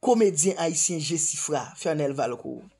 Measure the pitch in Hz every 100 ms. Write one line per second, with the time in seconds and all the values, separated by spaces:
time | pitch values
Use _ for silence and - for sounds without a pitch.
0 | - 233 208 160 190 185 165 165 - 170
1 | 147 165 - - - 147 120 - 175 151
2 | 143 139 123 120 131 123 - _